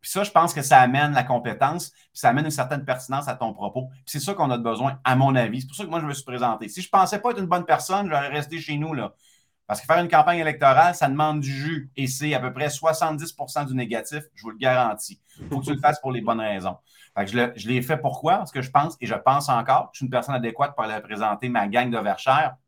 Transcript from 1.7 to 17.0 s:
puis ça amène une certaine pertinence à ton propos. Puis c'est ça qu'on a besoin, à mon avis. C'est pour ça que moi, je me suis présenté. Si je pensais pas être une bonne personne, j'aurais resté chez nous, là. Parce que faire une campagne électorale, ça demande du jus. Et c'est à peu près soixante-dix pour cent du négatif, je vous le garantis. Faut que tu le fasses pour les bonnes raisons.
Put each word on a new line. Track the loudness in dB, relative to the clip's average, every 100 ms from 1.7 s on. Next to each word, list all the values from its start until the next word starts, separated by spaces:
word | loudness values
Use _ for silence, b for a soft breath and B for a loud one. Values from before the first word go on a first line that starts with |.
| 0 -8
puis | _ _
ça | 2 2
amène | 4 0
une |
certaine | -2 -2 -4 -4
pertinence | -6 -4 -6 -4
à | -6
ton | -6
propos. | -6 -6 -6 -10
Puis | -14 -12
c'est | -8
ça | -6
qu'on | -2 0
a | 0
besoin, | -2 -2 -2 -2
à | 2 4
mon | 4 4
avis. | 0 -4
C'est | -10
pour | -10
ça |
que | -6
moi, | -6
je | -6
me |
suis | -8
présenté. | -8 -4 -2 -2 -8
Si | -12
je | 0
pensais | 2 4 0
pas | -2
être | -4
une | -2
bonne | -2 2
personne, | 0 2 -2 0
j'aurais | -2 -2
resté | -4 -6 -8
chez | -6 -4
nous, | -4
là. | -4 -6 _ b b b _ _
Parce | -6
que | 2
faire | 2
une | 6
campagne | 6 6 4
électorale, | 0 4 6 8 6 4
ça | 0
demande | 2 0 0
du | -4
jus. | -4 -4 -6 -8 -6
Et | -6
c'est | -4 -2
à | -2
peu | -4
près | -4 -4
soixante-dix | 0 0 0 -2 -2 -8
pour | -12 -8
cent | -6 -4
du | -4
négatif, | -2 -6 -6 -10 -12 -16
je |
vous | -16
le | -2
garantis. | 2 2 2 -2 -10 -14 _ b -8
Faut | -6
que | -4
tu |
le | 2
fasses | 2 2
pour | -4
les | -4
bonnes | -2 -2
raisons. | -2 -4 -6 -8 b b